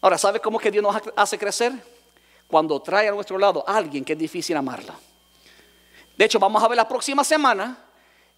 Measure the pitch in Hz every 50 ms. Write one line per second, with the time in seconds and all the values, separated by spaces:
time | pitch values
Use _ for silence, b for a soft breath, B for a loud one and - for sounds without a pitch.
0 | - 196 - - - 196 202 226 - 220 220 226 - 220 196 208 208 202 202 214
1 | - - - - 202 202 - - 208 202 202 - 233 247 269 247 - - - b
2 | b b b b b b b b b _ - 160 160 156 151 135 - - 180 202
3 | 214 214 202 202 202 - 202 190 202 202 180 156 - - 196 214 196 156 143 143
4 | 131 - 156 156 160 156 - 180 156 - 170 147 135 131 120 113 - - - -
5 | - _ _ _ _ _ b b b b b b b b b b b b b b
6 | b b _ - 202 220 - 214 185 196 220 202 226 226 240 240 226 - 262 247
7 | - - 269 277 285 - 311 311 294 269 226 196 175 247 254 - - b b b
8 | b b b b b b b